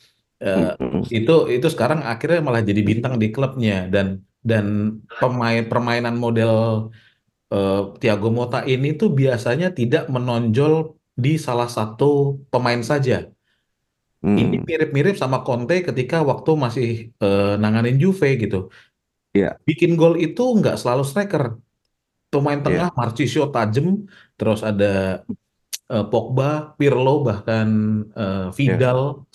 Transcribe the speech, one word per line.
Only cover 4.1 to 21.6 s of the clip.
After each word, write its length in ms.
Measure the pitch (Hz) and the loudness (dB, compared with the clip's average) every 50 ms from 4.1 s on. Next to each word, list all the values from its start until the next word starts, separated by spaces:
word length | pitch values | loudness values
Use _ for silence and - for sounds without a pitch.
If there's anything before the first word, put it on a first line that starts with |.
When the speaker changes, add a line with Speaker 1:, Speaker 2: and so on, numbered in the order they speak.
| 95 95 - _ _ _ - 113 | -4 -8 -12 _ _ _ -2 0
Speaker 1:
dan 160 | 113 107 101 101 104 104 104 107 107 110 - - - - | 2 2 2 0 -2 -2 -2 -2 -4 -6 -14 -14 -6 -2
pemain, 420 | 135 127 123 123 117 117 117 117 113 - | -2 0 0 0 0 0 0 0 0 0
permainan 460 | - 123 120 120 120 120 120 117 117 120 120 | -2 -2 0 0 -2 0 -2 -2 -2 -2 -2
model, 280 | 117 117 113 113 113 110 110 113 113 110 110 110 113 113 - _ _ _ _ _ _ _ _ _ - 110 | 0 2 2 2 2 2 2 2 2 0 -2 -2 -6 -12 -20 _ _ _ _ _ _ _ _ _ -4 -2
eh, 240 | 101 98 98 98 98 101 - - - | 0 0 2 0 0 -2 -4 -6 -2
Thiago 280 | - 117 104 98 101 113 113 120 | 0 0 0 2 0 0 0 0
Motta 200 | 123 120 - 123 - 139 | -2 -4 -4 -4 -2 -2
ini 140 | 131 123 135 147 151 151 | -2 0 0 -2 -2 0
tuh 80 | 220 208 147 135 | 0 0 2 2
biasanya 460 | 135 131 123 110 113 123 123 156 180 180 180 - | 2 2 2 0 0 -2 0 0 -2 -2 -2 -2
tidak 240 | 117 120 143 160 - - 131 | -2 0 0 0 0 -2 -4
menonjol 580 | 123 123 127 120 117 120 113 107 135 143 151 156 160 156 156 - _ _ _ - - 120 | -4 -2 -2 -2 -2 0 0 2 2 4 2 2 2 0 -6 -10 _ _ _ -6 -2 0
di 60 | 139 156 156 - | 0 0 0 -2
salah 220 | - 120 120 120 120 - | -2 -2 -2 -2 -2 -2
satu 280 | 117 110 110 113 - 139 143 147 143 143 143 139 139 - - | -4 -4 -4 -2 0 2 2 4 2 2 0 -2 -6 -8 -2
pemain 300 | - 123 127 123 120 120 113 113 | -2 0 0 0 0 0 0 -2
saja. 240 | 151 143 131 127 107 87 82 - _ _ _ _ _ _ _ _ _ _ _ _ _ _ _ _ _ _ - - - - | 0 0 2 0 0 -2 -2 -8 _ _ _ _ _ _ _ _ _ _ _ _ _ _ _ _ _ _ 0 2 2 2
Ini 160 | - - - | 2 2 0
Speaker 2:
Hmm. 100 | - - - | -2 -4 -4
Speaker 1:
mirip-mirip 460 | 160 156 156 143 139 135 - - - - | -2 -2 -2 0 0 0 2 2 0 0
sama 160 | 139 127 131 120 - | -2 -2 -2 -4 -2
Conte 280 | 143 123 120 120 120 175 185 180 - | -2 -4 -4 -2 -2 -2 -2 -2 -2
ketika 280 | 123 131 117 - 165 165 156 139 | -4 -4 -2 -2 0 0 0 0
waktu 200 | 120 - - 160 160 156 139 | 0 0 0 0 0 2 0
masih, 220 | 117 - 135 123 117 117 110 - - _ - 110 | -2 -2 -2 -2 -2 -4 -6 -8 -12 _ -2 0
eh, 300 | 98 98 98 101 101 101 104 | 2 2 2 2 2 0 0
nanganin 340 | 107 107 110 113 117 120 131 135 | 0 2 2 2 2 2 2 2
Juve 260 | 156 190 185 190 156 139 135 113 | 2 2 2 2 2 2 2 0
gitu. 140 | 107 - 98 92 95 - _ - _ _ _ _ _ _ _ _ _ _ - | -2 -2 -2 -4 -6 -6 _ -20 _ _ _ _ _ _ _ _ _ _ 0
Speaker 2:
Iya. 240 | 98 95 - - - - - | 0 0 0 -2 -6 -2 -2
Speaker 1:
Bikin 220 | 156 - 175 160 170 160 | 0 2 2 2 4 6
gol 140 | 165 165 165 165 175 | 4 4 4 4 0
itu 180 | 156 160 - 247 254 240 208 | -2 0 0 0 2 2 2
nggak 180 | - 113 - - | 2 2 0 -2
selalu 220 | - 123 123 139 135 135 | -2 0 0 0 0 -2
striker. 340 | - 202 202 202 - 147 135 117 113 - | -2 -4 -2 -2 -2 -2 -2 -2 -6 -10